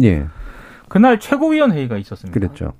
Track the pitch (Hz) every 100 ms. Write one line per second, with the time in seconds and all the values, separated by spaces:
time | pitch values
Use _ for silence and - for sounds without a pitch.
0 | 120 80 73 - - - - - - 190
1 | 247 226 - 277 320 311 285 156 131 104
2 | 101 98 95 104 95 - 80 -